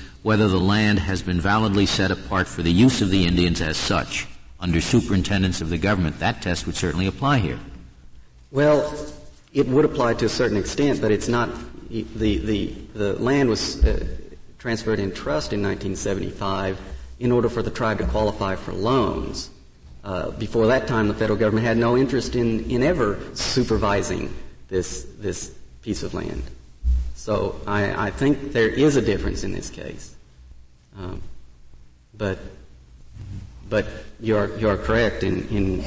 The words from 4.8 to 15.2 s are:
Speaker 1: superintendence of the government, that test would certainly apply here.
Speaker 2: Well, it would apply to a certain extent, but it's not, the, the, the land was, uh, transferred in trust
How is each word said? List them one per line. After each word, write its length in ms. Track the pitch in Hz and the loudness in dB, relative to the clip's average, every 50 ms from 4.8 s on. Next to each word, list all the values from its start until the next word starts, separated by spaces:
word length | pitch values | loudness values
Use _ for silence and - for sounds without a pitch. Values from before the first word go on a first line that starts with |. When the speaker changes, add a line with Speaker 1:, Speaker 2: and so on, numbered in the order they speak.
Speaker 1:
superintendence 800 | - - 123 117 - - 101 92 87 - 104 95 95 92 87 - | 2 4 4 4 4 4 2 2 2 2 2 2 2 2 0 0
of 80 | 82 80 | -2 -2
the 80 | 85 82 | -2 0
government, 400 | 87 101 104 95 85 76 71 - | 2 2 2 2 2 0 -2 -2
that 220 | 80 107 123 - | -2 -2 -2 -2
test 260 | - 92 87 - - | -2 -2 -2 -2 -4
would 80 | 92 82 | -6 -4
certainly 320 | - - 87 71 87 95 | -2 -2 0 0 0 0
apply 320 | 95 - - 135 135 143 120 | 0 0 0 0 2 2 2
here. 200 | 90 69 58 - - - - - - - - - - - - - - - - - - - | 2 0 -4 -6 -10 -14 -16 -18 -18 -20 -20 -20 -20 -20 -20 -20 -20 -20 -20 -20 -16 -4
Speaker 2:
Well, 420 | 135 135 147 151 147 139 120 151 - - - - - - - - - - - _ - | 0 4 4 6 6 4 4 0 -4 -8 -10 -10 -12 -16 -18 -18 -20 -20 -18 _ 0
it 140 | 135 - | 0 2
would 180 | 127 131 - 156 | 4 4 4 4
apply 300 | 139 - 147 123 117 113 | 4 4 2 0 2 2
to 100 | 107 120 | 2 0
a 40 | 107 | 0
certain 280 | - - 127 113 107 | 2 2 2 2 2
extent, 440 | 101 90 - - - 143 143 120 - | 0 0 -2 0 2 2 2 2 2
but 80 | 110 110 | 2 2
it's 180 | 107 98 - | 2 2 2
not, 220 | 117 120 120 117 - - - - - - - - - | 0 0 0 0 -2 -4 -8 -12 -14 -14 -14 -12 -8
the, 480 | - 107 110 - - 110 110 107 101 | -6 -6 -6 -6 -4 0 0 2 2
the, 300 | 87 98 107 107 98 - - 95 95 - - - | 2 0 0 0 0 -2 -4 -6 -10 -14 -10 -6
the 200 | 107 104 101 101 | -2 -2 -2 0
land 360 | 101 110 123 139 139 135 117 | 0 0 2 4 4 4 4
was, 340 | 107 - - - - - - | 2 0 -2 -4 0 2 2
uh, 220 | - - - - - - - - - - - - - - - | 2 4 2 -2 -4 -6 -8 -10 -12 -16 -18 -18 -18 -18 -10
transferred 400 | - 123 113 110 - 110 110 101 | -6 -4 -4 -2 0 0 0 0
in 120 | 98 95 - | 0 -2 -4
trust 400 | - | -4